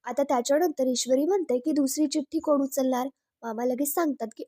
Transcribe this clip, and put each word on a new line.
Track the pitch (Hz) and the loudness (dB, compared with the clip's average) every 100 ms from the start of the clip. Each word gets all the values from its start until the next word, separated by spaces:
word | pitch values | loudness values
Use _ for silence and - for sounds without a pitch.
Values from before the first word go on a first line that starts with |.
आता | 247 254 | -6 -4
त्याच्यानंतर | 277 254 240 285 349 294 262 | 0 0 2 2 2 2 0
ईश्वरी | 240 240 262 | 0 2 2
म्हणते | 311 392 320 247 | 4 0 0 -2
की, | 320 | 0
"दुसरी | 302 269 294 302 | 2 0 0 0
चिठ्ठी | 311 277 320 | 0 -4 -4
कोण | 311 285 | 0 2
उचलणार?" | 269 - 262 247 262 - _ _ | 2 0 0 0 -4 -10 _ _
मामा | 233 220 | -10 -4
लगेच | 247 247 285 | -2 -2 -2
सांगतात | - 330 254 226 | 0 -2 -2 -8
की, | - | -10